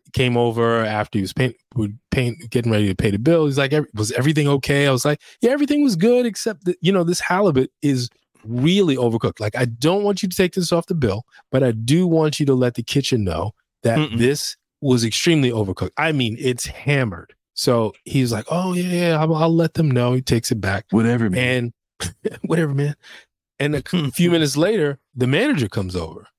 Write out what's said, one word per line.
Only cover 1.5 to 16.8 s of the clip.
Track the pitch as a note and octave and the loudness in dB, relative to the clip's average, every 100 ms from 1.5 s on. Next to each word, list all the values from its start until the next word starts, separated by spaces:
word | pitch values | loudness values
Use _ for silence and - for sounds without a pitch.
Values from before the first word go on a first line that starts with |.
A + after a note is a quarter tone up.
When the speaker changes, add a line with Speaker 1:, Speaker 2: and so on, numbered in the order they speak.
| - _ | -4 _
Speaker 1:
we | A#2 G#2 G#2+ - | -6 -6 -6 -6
paying, | C3+ A#2+ A2+ A#2 | -2 -2 -4 -4
getting | A#2+ A#2 | -2 0
ready | G#2+ G#2 | 2 0
to | |
pay | F2+ A2+ | 0 0
the | G2+ | 0
bill. | C3 E3+ D3 | 2 2 2
He's | C3+ | 0
like, | C#3 | 0
"Ev-, | D3+ - | 0 -2
was | A2 G#2 | -4 -4
everything | C3+ C#3 D#3 C#3+ | -2 0 2 2
okay?" | C#3 - C#3+ C#3+ | 0 0 2 2
I | |
was | B2+ | 2
like, | D3 D3 - - | 0 -2 -6 -2
"Yeah, | A#3 | 0
everything | C#4+ C#4+ D4 | 2 0 2
was | C#4+ E3+ | 2 2
good, | A3 B3 A#3+ | 2 4 0
except | F#3 A3+ G#3 | -4 -6 -6
that, | F3+ F3 | -4 -2
you | E3+ | 0
know, | F#3+ | 2
this | E3 F3+ | 0 -2
halibut | - F3+ G3+ C3 C3 _ | -2 0 2 2 0 _
is | C#3+ C3 A#2+ _ _ _ | -2 -2 -4 _ _ _
really | A2 A#2+ D3+ G3 F3 B2+ | -8 -2 2 4 2 2
overcooked. | A#2+ A2+ - - | 0 0 -2 -4
Like, | G#2+ - | -4 -2
I | B2 | -4
don't | A#2 D3+ G3 | 0 0 0
want | G3+ G3 | 0 -2
you | F#3+ | -2
to | - | 0
take | F3+ | 0
this | F#3+ E3+ | 0 0
off | E3+ - | 0 -2
the | |
bill, | E3+ A#2 G#2+ - - _ | 0 0 -2 -8 -20 _
but | C3 | 0
I | C3 | 2
do | A2 A2+ E3 F3+ | 0 2 2 2
want | D#3+ D#3 - | 2 2 0
you | C#3 | 2
to | |
let | B2+ B2 | 2 2
the | A#2+ | -2
kitchen | A2+ C#3 - A#2+ | -4 -2 0 0
know | F#2+ D#2+ G#2+ - _ _ | -2 -4 -6 -8 _ _
that | A#2 B2 | 0 0
Speaker 2:
Mm-mm. | D3+ A#2 | 0 0
Speaker 1:
this | A#2+ D3 - - _ _ | 0 0 -6 -12 _ _
was | C#3 B2 | 0 2
extremely | A2+ - F3 D#3+ B2+ | 2 0 2 2 2
overcooked. | A2+ G2 F2+ C3 - | 0 -2 -4 -6 -2
I | D#3+ | -2
mean, | D3 A#2 A#2 | 0 -2 -2
it's | B2+ B2 - | -4 -4 -6
hammered." | - | -8